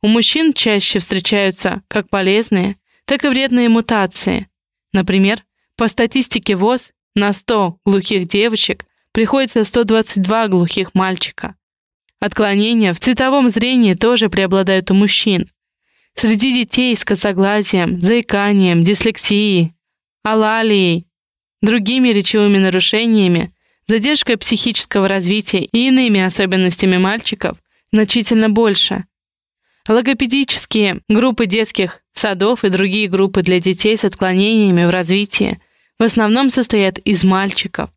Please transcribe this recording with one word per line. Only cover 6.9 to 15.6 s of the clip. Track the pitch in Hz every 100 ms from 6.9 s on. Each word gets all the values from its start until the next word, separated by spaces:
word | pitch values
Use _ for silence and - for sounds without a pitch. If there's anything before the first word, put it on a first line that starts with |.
| _ _ -
на | 202
сто | 196 - 226 185 170 -
глухих | 196 185 202 175
девочек | 202 226 220 - 208 - _ _
приходится | - 220 269 262 240
сто | 208 247
двадцать | 226 220 220 -
два | 185 220 220
глухих | 185 170 - 185
мальчика. | 190 190 185 - - - 190 _ _ _ _ _ _
Отклонения | 202 - 208 196 214 233 208
в | 170
цветовом | - 240 262 277 247
зрении | 226 240 254 220 180
тоже | 220 247 208
преобладают | 185 190 196 185 190 185
у |
мужчин. | 190 202 - - 185 - _